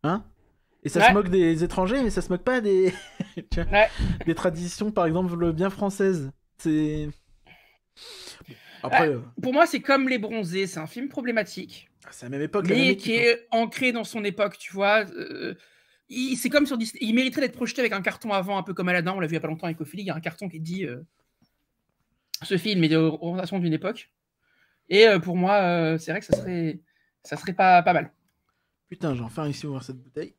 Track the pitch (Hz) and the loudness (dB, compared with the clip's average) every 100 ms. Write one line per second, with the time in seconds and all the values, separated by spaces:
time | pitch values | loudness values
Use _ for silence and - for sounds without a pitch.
0 | 147 196 - _ _ _ _ _ 151 170 | -2 -2 -6 _ _ _ _ _ -4 6
1 | 214 208 185 190 165 160 170 - 185 262 | 6 6 4 4 4 4 0 0 0 0
2 | 233 190 - 180 - 254 214 190 185 175 | 0 -2 -2 -2 0 0 2 4 4 0
3 | - - - - - - 170 202 269 - | -14 -12 -10 -10 -4 -2 2 4 4 2
4 | 196 175 - 165 185 160 175 - 214 208 | -2 -2 -2 0 0 -2 -8 -4 -2 0
5 | 170 165 185 170 170 160 190 196 202 196 | 0 2 -2 0 0 0 -2 -2 -4 0
6 | 196 180 135 - _ _ 165 156 151 151 | 0 0 -4 -12 _ _ 0 0 0 -2
7 | 151 - _ _ _ - _ _ _ _ | -6 -10 _ _ _ -20 _ _ _ _
8 | - - - - - 127 - - 131 240 | -20 -20 -20 -20 -20 -20 -20 -12 0 4
9 | 160 127 120 - 254 269 330 269 - 277 | 4 0 -6 -6 0 4 4 2 2 2
10 | 262 254 202 226 180 185 190 180 160 233 | 2 -2 -2 -4 -4 -4 -4 -6 -10 -10
11 | 277 - 247 226 208 - 185 - _ _ | -8 -6 -2 -2 -2 -8 -14 -18 _ _
12 | - - 123 139 151 208 175 240 262 - | -20 -18 -10 -6 -4 -2 2 4 4 2
13 | - 233 233 233 _ 226 226 - 254 233 | 0 2 2 2 _ 0 0 0 0 0
14 | 214 220 208 190 202 - - 190 202 214 | -6 -4 -4 -2 -4 -4 -12 -2 2 4
15 | 202 - - - - - _ _ _ _ | 2 -8 -10 -8 -8 -10 _ _ _ _
16 | _ 240 262 254 240 294 285 254 226 - | _ -6 -4 -2 2 2 2 -2 -6 -4
17 | 220 226 262 277 262 - 240 - 240 214 | 0 2 2 0 -4 -4 -6 -2 -2 0
18 | 190 - 226 196 185 196 185 180 180 180 | -4 -6 -2 -2 0 -4 -4 -4 0 0
19 | 175 190 160 165 156 160 175 160 156 180 | 0 -2 -4 -4 -6 -6 -8 -8 -10 -10
20 | 190 156 165 165 196 165 160 185 160 123 | -8 -8 -8 -10 -12 -10 -8 -6 -6 -10
21 | 160 _ _ _ _ _ _ _ _ _ | -16 _ _ _ _ _ _ _ _ _
22 | _ _ _ - - 190 214 196 160 160 | _ _ _ -14 -4 -2 0 2 4 4
23 | 160 151 170 180 185 196 175 156 185 226 | 2 0 -6 -6 -6 -2 -2 -2 -4 -8
24 | - _ _ _ _ _ _ _ _ 185 | -14 _ _ _ _ _ _ _ _ 6
25 | 226 196 170 175 180 202 185 175 160 160 | 8 8 2 0 2 4 4 2 2 0
26 | 165 180 - - 190 180 165 170 _ _ | -2 -6 0 -2 0 -2 -2 -4 _ _
27 | _ _ - 147 - 185 190 180 170 165 | _ _ -12 -8 -8 2 6 6 6 2
28 | 135 _ _ _ _ _ _ _ _ 175 | 0 _ _ _ _ _ _ _ _ -8
29 | 170 127 117 139 151 131 151 135 123 131 | -4 -4 -6 -6 -6 -6 -8 -10 -10 -16
30 | 127 - 160 | -14 -12 -12